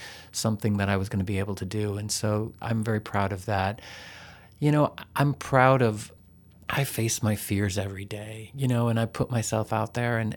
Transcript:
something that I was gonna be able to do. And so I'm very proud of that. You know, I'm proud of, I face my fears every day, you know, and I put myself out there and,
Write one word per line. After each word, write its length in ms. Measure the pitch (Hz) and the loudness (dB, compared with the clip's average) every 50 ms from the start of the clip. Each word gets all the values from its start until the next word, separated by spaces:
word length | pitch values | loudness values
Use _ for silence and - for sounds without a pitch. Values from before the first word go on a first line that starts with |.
| - - - - - - | -16 -18 -18 -18 -18 -12
something 440 | - - - 113 110 104 - 110 104 | -6 -2 0 0 0 0 2 2 2
that 140 | 101 101 101 | 2 2 2
I 80 | 101 98 | 2 0
was 100 | 95 95 | 0 -2
gonna 160 | - 101 92 | -2 -2 -2
be 140 | 95 101 95 | 0 0 -2
able 160 | 98 104 98 | -2 -2 -4
to 100 | 92 95 | -6 -6
do. 320 | 92 107 107 104 104 98 | -4 -4 -2 -2 -2 -4
And 160 | 101 104 107 | -4 -4 -6
so 400 | - - - 107 104 107 110 120 - - | -4 -2 0 0 0 0 0 -4 -8 -6
I'm 240 | - 113 113 113 107 | -4 -2 0 0 0
very 160 | 113 110 107 | 0 0 -2
proud 320 | 107 - - 101 98 98 | -2 -2 0 0 0 0
of 140 | 101 95 95 | -2 -4 -4
that. 340 | - 104 98 95 98 104 - - - - - - - - - - - - - - - - - | 0 0 2 2 0 -2 -6 -10 -18 -18 -18 -18 -18 -18 -20 -20 -20 -20 -20 -20 -20 -6 0
You 100 | 147 151 | 2 4
know, 240 | 151 151 147 - - - - - - | 4 4 4 2 0 -4 -14 -4 0
I'm 160 | - 139 143 | 0 2 2
proud 480 | 135 - - - - 131 127 131 135 127 | 0 -2 -2 2 4 6 8 8 8 6
of, 320 | 127 113 107 104 113 - - - - - - - - - - - - - | 4 2 2 0 -6 -12 -16 -20 -20 -20 -20 -20 -20 -20 -20 -14 -8 -4
I 140 | - - 139 | -2 -2 -2
face 380 | - - - 113 113 - - | -2 -2 -2 0 0 0 0
my 140 | - 107 107 | 0 0 0
fears 400 | 101 - - 104 98 104 101 92 | 0 -2 -2 0 0 0 0 0
every 300 | 98 95 101 95 95 101 | -2 -4 -4 -6 -10 -10
day, 440 | 98 104 104 107 107 110 110 110 - - | -10 -10 -10 -10 -12 -12 -14 -14 -12 -6
you 120 | 139 135 | -2 0
know, 220 | 127 123 117 120 117 | 2 2 4 4 4
and 100 | 113 113 | 2 2
I 60 | 113 | 0
put 260 | 113 - - - - | 0 0 -2 -2 0
myself 400 | 123 117 107 - - 110 107 - | 0 0 0 0 0 0 0 0
out 220 | 110 110 107 104 | 0 0 0 0
there 240 | - 120 120 120 120 | -2 -2 0 0 0
and, 180 | 113 113 107 - | 0 0 -2 -2